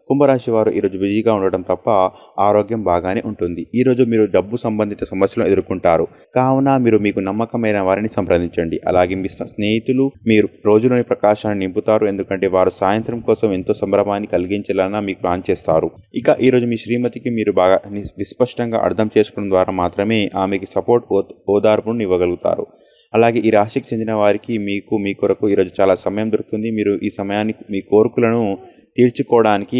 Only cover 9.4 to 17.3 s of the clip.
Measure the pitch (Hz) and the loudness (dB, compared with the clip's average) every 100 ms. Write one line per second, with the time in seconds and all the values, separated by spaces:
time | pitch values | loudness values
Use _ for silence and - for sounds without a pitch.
9.4 | 87 - 104 110 110 127 135 - 117 110 | -12 -6 -2 -2 -2 0 -2 -2 2 2
10.4 | 101 - - 107 123 123 117 - 104 107 | 2 0 2 4 4 2 0 0 2 2
11.4 | 107 104 95 95 107 110 107 98 95 98 | 0 -4 -4 -4 0 2 0 -2 -4 -2
12.4 | 95 92 92 - 95 104 - 120 113 113 | 0 2 2 0 0 0 -2 -6 -2 0
13.4 | 110 95 92 107 98 98 101 101 104 87 | 0 -2 -4 -4 0 0 0 -2 -2 -2
14.4 | 90 104 101 95 95 104 104 95 92 87 | -2 -4 -4 -2 -2 -2 -6 -4 -2 -2
15.4 | 95 90 - 80 82 - _ - 117 151 | -2 -4 0 0 0 -6 _ -4 0 2
16.4 | 127 127 120 117 104 120 123 117 123 | 2 2 0 -4 -4 -4 -4 -6 -6